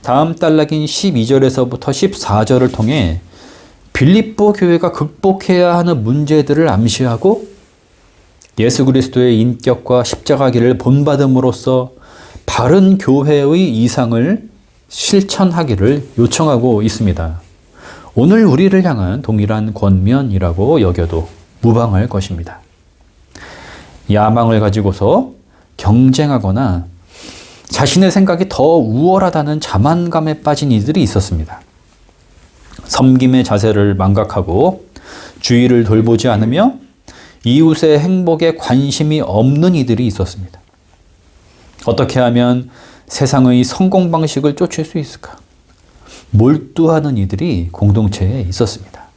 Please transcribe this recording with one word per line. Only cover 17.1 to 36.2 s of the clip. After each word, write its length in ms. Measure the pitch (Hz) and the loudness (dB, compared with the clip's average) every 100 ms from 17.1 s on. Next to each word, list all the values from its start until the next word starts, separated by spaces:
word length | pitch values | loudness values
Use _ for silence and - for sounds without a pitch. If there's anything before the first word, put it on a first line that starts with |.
| 82 82 82 - _ _ - - - - - | -2 -6 -10 -16 _ _ -20 -20 -20 -8 0
오늘 300 | 135 220 214 | 2 4 4
우리를 380 | 135 196 190 | 4 2 2
향한 380 | 180 120 92 113 | 0 -2 -2 -4
동일한 520 | 139 107 104 107 107 | -4 -2 0 -2 -4
권면이라고 1080 | 104 101 95 98 131 135 95 87 85 110 160 | -2 2 2 2 0 0 -2 -2 0 0 2
여겨도 480 | 95 87 82 82 80 - _ _ | 2 0 -2 -4 -6 -14 _ _
무방할 480 | 117 113 117 95 98 | 0 2 2 0 0
것입니다. 500 | 98 95 87 85 - _ _ _ _ _ _ _ - - - - - - - - | -4 -6 -8 -10 -16 _ _ _ _ _ _ _ -20 -20 -20 -20 -20 -20 -20 -2
야망을 480 | 104 107 117 117 110 | 0 2 2 2 2
가지고서 720 | 104 104 101 95 101 185 262 - _ _ _ - | 0 0 -2 0 0 0 -2 -12 _ _ _ -6
경쟁하거나 1200 | 98 113 131 131 147 131 98 101 131 87 85 - _ - - - - - - | 0 4 4 2 0 -2 -2 -2 -2 -4 -6 -18 _ -20 -20 -20 -20 -20 -10
자신의 420 | - 135 180 190 | -2 0 2 2
생각이 340 | 196 190 170 185 | 2 0 0 -4
더 140 | - | 0
우월하다는 960 | 139 165 113 113 170 190 185 165 147 151 | 2 2 0 0 2 2 0 -2 -4 -6
자만감에 840 | 151 95 131 170 170 160 156 151 | -4 0 2 0 0 -2 -4 -4
빠진 300 | - 143 143 | -2 -2 0
이들이 320 | 113 101 185 | 0 0 0
있었습니다. 580 | 113 101 92 82 78 - _ _ _ _ _ _ _ _ _ _ - - - | 0 -2 -2 -6 -6 -12 _ _ _ _ _ _ _ _ _ _ -20 -20 -6
섬김의 580 | - 131 131 127 131 | 0 2 4 2 2
자세를 520 | 113 104 110 104 101 95 | 0 0 2 2 2 2
망각하고 880 | 95 101 101 101 90 90 165 190 - - - - - - | 0 0 -2 -4 -2 0 0 -2 -16 -20 -20 -20 -20 -12
주위를 440 | - 120 123 123 | 0 2 4 2
돌보지 460 | 110 110 110 113 | 2 2 2 2